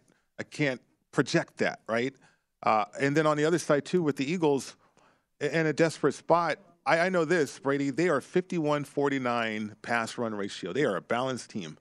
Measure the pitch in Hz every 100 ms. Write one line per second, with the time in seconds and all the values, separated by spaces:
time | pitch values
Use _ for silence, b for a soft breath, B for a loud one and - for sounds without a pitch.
0 | _ _ _ - 104 - 143 127 _ _
1 | _ - 127 165 - - 95 - - 113
2 | 131 - b b b _ 113 110 101 -
3 | 139 147 151 147 151 170 - 147 - 180
4 | 151 131 135 185 156 139 - - b b
5 | b b b - 143 160 160 147 165 -
6 | 147 - - 170 165 127 - _ 131 165
7 | 185 185 151 175 135 - 135 143 139 127
8 | 175 139 - 180 175 175 147 147 139 -
9 | 143 135 123 120 113 107 107 107 - 117
10 | 113 - 117 104 101 - - 123 139 87
11 | - 117 131 120 - 110 80 76